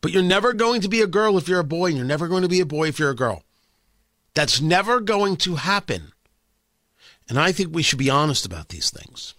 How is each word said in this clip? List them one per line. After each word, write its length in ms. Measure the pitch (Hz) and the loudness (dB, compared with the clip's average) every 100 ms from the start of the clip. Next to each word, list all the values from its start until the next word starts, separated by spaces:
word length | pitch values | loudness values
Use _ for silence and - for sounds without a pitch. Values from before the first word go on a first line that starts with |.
But 100 | 165 | 0
you're 100 | 185 | 0
never 300 | 180 190 226 | 2 2 2
going 300 | 233 226 240 | 0 0 0
to 80 | 190 | -2
be 120 | 226 | 0
a 60 | 208 | 2
girl 300 | 185 214 196 | 2 2 2
if 100 | 170 | 2
you're 140 | 185 | -2
a 20 | |
boy, 240 | 156 165 180 | 0 -2 -2
and 80 | 147 | -2
you're 100 | 123 | -2
never 220 | 147 170 | -2 0
going 160 | 185 | 0
to 60 | 180 | 2
be 100 | 180 | 2
a 60 | 165 | 0
boy 240 | 147 156 | 0 -2
if 100 | 147 | 0
you're 100 | 147 | -2
a 60 | 127 | 0
girl. 260 | 127 90 _ _ _ _ _ _ _ _ _ - | -2 -2 _ _ _ _ _ _ _ _ _ -2
That's 240 | 147 127 | 0 2
never 400 | 156 180 202 240 | 4 2 4 0
going 380 | 208 208 202 185 | 2 2 2 0
to 200 | 185 165 | -2 -2
happen. 540 | 147 202 - 95 73 _ _ _ _ _ _ _ _ _ - _ - | 0 -2 -2 -8 -8 _ _ _ _ _ _ _ _ _ -20 _ -6
And 100 | 123 | 0
I 120 | 165 | 0
think 180 | 190 180 | 0 -2
we 120 | 160 | 0
should 160 | 151 135 | 0 0
be 100 | 135 | 2
honest 380 | 139 151 131 - | 2 2 0 -4
about 220 | 87 78 | -10 -14
these 200 | 82 - | -6 -6
things. 460 | - - 120 - | -6 -20 -18 -18